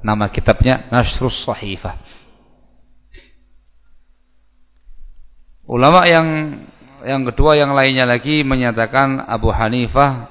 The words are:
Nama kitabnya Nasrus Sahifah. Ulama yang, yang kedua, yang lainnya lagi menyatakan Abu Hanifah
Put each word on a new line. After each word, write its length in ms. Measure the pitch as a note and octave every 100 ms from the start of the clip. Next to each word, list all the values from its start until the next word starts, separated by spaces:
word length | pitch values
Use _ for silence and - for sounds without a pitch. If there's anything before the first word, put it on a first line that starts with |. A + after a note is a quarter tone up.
Nama 320 | G#2+ G#2 G2+
kitabnya 560 | - - G#2+ B2+ B2 -
Nasrus 560 | A#2+ A#2 - C3 - -
Sahifah. 480 | A2+ G#2 F#2+ F#2 F2 - - _ _ _ _ _ _ _ _ _ - _ _ _ - _ _ _ - _ _ _ _ _ _ _ _ - - - - - - - - -
Ulama 320 | A#2+ C3+ F3 F3
yang, 160 | E3 D#3+ D#3 D#3 C#3+ - _ - - -
yang 160 | C#3 B2+
kedua, 240 | A#2 C#3+
yang 160 | D3+ C#3+
lainnya 320 | C#3 C3+ C3
lagi 400 | B2+ A#2+ B2 D3+
menyatakan 880 | C#3 C3 B2 A2 A2+ C3 C#3 C3+ -
Abu 240 | A2+ A2+
Hanifah 720 | G2+ A2 B2 A#2 C3+ C#3 C3 A#2